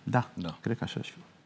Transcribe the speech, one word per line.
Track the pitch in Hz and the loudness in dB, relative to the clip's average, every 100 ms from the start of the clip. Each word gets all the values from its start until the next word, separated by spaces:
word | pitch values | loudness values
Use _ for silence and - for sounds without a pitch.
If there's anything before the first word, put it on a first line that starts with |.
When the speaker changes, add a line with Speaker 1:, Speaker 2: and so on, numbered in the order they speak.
Speaker 1:
da, | - 123 - | 2 2 2
Speaker 2:
Da. | - 85 - | -4 -6 -2
Speaker 1:
cred | 113 117 | 0 0
că | |
așa | - - | 0 -4
aș | - | -6
fi. | - - - | -10 -20 -20